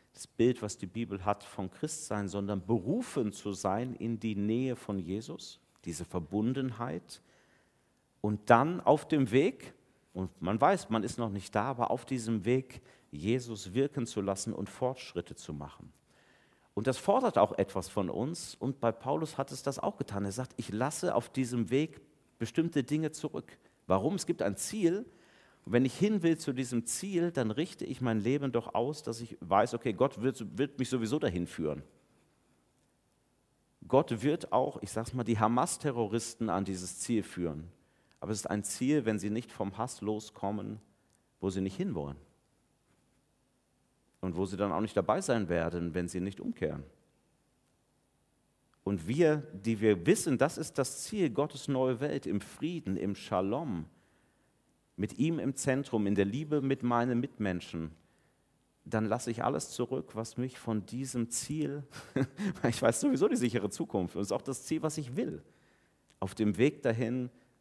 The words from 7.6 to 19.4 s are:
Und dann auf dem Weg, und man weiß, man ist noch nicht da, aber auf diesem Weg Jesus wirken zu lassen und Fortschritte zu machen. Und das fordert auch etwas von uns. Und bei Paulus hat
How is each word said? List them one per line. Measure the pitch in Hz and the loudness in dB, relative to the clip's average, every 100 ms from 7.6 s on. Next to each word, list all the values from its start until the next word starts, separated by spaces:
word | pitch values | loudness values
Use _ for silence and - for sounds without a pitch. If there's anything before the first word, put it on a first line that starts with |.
| _ _ _ _ _ _ | _ _ _ _ _ _
Und | 104 104 - | -2 2 8
dann | 117 151 175 | 8 6 2
auf | - 156 - | 6 4 4
dem | 156 120 | 2 4
Weg, | 127 185 - - - _ _ _ | 4 4 0 -14 -20 _ _ _
und | 92 92 - | -6 -6 -4
man | 87 107 | -2 4
weiß, | 151 190 - | 4 4 0
man | 113 | -2
ist | 101 - | -2 -4
noch | 113 | -4
nicht | 98 - | -4 -2
da, | 107 | -2
aber | 120 123 120 | 0 0 -2
auf | 131 - | -2 -4
diesem | 127 110 113 98 | -4 0 0 2
Weg | 131 131 - - - _ | 2 0 -12 -20 -20 _
Jesus | 73 92 127 120 104 95 | -4 0 0 -2 -10 -4
wirken | 110 143 - 117 | 0 0 -2 -4
zu | 107 | -2
lassen | 98 95 117 | 0 0 -2
und | - 101 | -4 -6
Fortschritte | - 127 131 - 87 - 80 | -2 -2 -4 -8 -8 -8 -10
zu | - | -10
machen. | 73 71 - - - _ _ _ _ _ _ _ - | -10 -10 -16 -20 -20 _ _ _ _ _ _ _ -2
Und | 127 | 0
das | 127 | 2
fordert | - 226 254 - | 4 4 4 4
auch | 104 - | 4 4
etwas | 95 95 - | 0 -2 -4
von | - 92 | -2 -2
uns. | - 135 170 - | 0 -2 -4 -10
Und | - 127 135 | -4 -4 0
bei | 117 | 0
Paulus | 110 127 156 156 | 0 -2 -2 -2
hat | - | -4